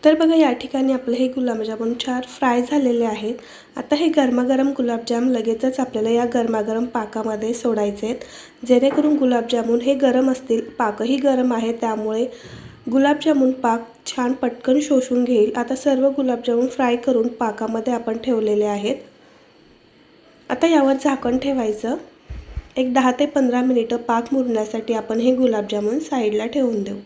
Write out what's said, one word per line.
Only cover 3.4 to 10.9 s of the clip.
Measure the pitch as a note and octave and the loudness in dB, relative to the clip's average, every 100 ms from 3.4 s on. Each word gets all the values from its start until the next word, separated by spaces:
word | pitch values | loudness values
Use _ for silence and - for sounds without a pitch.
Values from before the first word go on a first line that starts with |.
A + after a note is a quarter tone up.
| - - - - | -12 -20 -16 -14
आता | - D4 | -2 0
हे | E4 | 2
गरमागरम | D#4+ C4 B3 B3 C4+ C#4 C#4 | 2 2 2 2 2 2 0
गुलाबजाम | A#3+ A#3 A#3 A#3 B3+ | -2 -2 -2 0 2
लगेचच | B3 A3+ A3+ C4 B3+ | 0 0 0 0 0
आपल्याला | B3+ A3 A3 | -4 -2 0
या | A#3 A#3+ | 2 2
गरमागरम | A#3+ A#3 A3 G#3+ A3 | 0 0 -2 -2 -2
पाकामध्ये | A#3+ A#3+ G#3+ A3+ A3 G#3+ A3 | -2 -4 -6 -6 -4 -4 -4
सोडायचे | A#3+ B3 G#3+ G#3 G3+ G#3+ | -2 -2 0 -2 -2 -6
आहेत, | A#3+ - - - - A#3+ | -6 -10 -20 -20 -16 2
जेणेकरून | B3 C4+ C#4 D4+ D4 | 4 4 2 2 4
गुलाबजामुन | C4 A#3+ A#3 A#3+ A3+ A#3+ | 2 2 0 -2 0 0
हे | A#3+ | 2
गरम | C#4 C4+ B3 C4 | 2 4 4 2
असतील. | B3+ - A3+ - | 0 0 -2 -2
पाकही | - A3+ | -4 -4